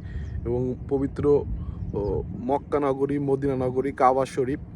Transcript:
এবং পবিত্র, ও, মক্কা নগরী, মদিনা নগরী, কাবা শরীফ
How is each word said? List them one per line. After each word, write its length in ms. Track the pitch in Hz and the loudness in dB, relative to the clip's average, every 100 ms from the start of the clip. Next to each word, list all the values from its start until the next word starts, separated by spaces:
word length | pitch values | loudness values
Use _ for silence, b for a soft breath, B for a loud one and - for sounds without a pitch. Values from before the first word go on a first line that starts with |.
| B B B B 117 | B B B B -2
এবং 300 | 123 127 123 - | 0 0 -4 -2
পবিত্র, 560 | 139 139 - 143 143 - B B B - | 0 0 2 4 4 2 B B B -4
ও, 300 | 107 101 85 - 95 | -2 -2 -2 -4 -6
মক্কা 400 | 120 143 - 147 | -2 -2 0 0
নগরী, 400 | 143 135 139 143 | 0 0 0 0
মদিনা 360 | 139 135 139 131 | 0 0 0 0
নগরী, 360 | 127 127 135 | 0 0 0
কাবা 340 | 143 131 131 131 | 4 6 6 2
শরীফ 340 | - 127 151 - | 0 0 -2 -6